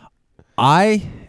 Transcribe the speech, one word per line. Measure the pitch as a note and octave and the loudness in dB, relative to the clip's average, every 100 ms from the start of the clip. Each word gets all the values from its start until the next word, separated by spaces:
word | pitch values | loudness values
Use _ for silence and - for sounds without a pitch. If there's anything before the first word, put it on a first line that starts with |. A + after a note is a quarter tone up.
| - _ _ _ _ - | -20 _ _ _ _ -2
I | B2+ D#3+ G#3+ G#3+ - - | 0 2 2 -2 -6 -14